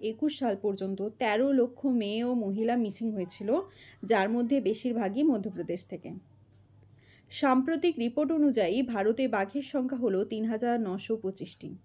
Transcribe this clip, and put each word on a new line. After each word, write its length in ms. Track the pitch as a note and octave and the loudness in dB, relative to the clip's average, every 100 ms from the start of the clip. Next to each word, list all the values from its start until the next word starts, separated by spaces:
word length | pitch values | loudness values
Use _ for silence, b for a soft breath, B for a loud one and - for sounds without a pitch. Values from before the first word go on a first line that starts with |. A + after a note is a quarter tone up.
একুশ 360 | A3 A3 D4+ D4 | -4 -2 -2 0
সাল 180 | B3 G3 | -2 0
পর্যন্ত 520 | G#3 G3 F#3+ F#3+ G#3 | -2 -2 -4 -4 -6
তেরো 440 | - A3+ G#3+ C#4 | -2 0 4 4
লক্ষ 340 | C4+ B3+ B3+ C#4 | 4 2 0 0
মেয়ে 380 | A#3+ G3+ A3 | 2 0 0
ও 100 | A#3+ | 0
মহিলা 420 | B3 G3 G3 A3+ A#3+ | 0 0 0 2 2
মিসিং 360 | G#3 G3 A3+ | 0 -2 -4
হয়েছিল, 440 | G#3 F3 - G#3 D4+ G4 B B B | -4 -6 -6 -2 -2 -2 B B B
যার 260 | F#3+ G#3+ G3 | 0 2 2
মধ্যে 300 | A#3+ A#3 C#4 | 2 2 2
বেশিরভাগই 640 | F#3+ A3 B3+ A3+ G3 A3+ | 2 0 -2 -2 -2 2
মধ্যপ্রদেশ 640 | D4+ A3 G3+ F3+ D#3+ F3 - | 2 2 -2 -6 -6 -6 -8
থেকে। 240 | E3+ - F#3 - - - - - - - - b b b | -14 -12 -14 -16 -20 -20 -20 -20 -20 -20 -20 b b b
সাম্প্রতিক 680 | - C#4 C4 C4 D#4+ F4 D4 | 0 2 4 2 2 0 0
রিপোর্ট 340 | A#3 C4+ D4 | -2 0 0
অনুযায়ী 500 | D#4+ D4 A3+ E3+ A#3 | 2 2 4 2 2
ভারতে 460 | B3 G#3+ G#3 A3+ C4 | 0 0 2 2 0
বাঘের 340 | G#3+ G3 C#4 | 0 -2 -4
সংখ্যা 360 | C4+ C#4 B3+ B3+ | -4 -2 -2 -2
হল 260 | A#3+ F#3+ | 0 0
তিন 200 | G#3 A3 | 0 -2
হাজার 360 | A3 A3 A#3+ A#3+ | -2 0 0 0
নশো 360 | G#3 G3 - A3 | 0 -4 -4 -4
পঁচিশটি। 580 | F#3+ F#3+ F#3 - D3+ F#3 | -4 -8 -12 -12 -14 -14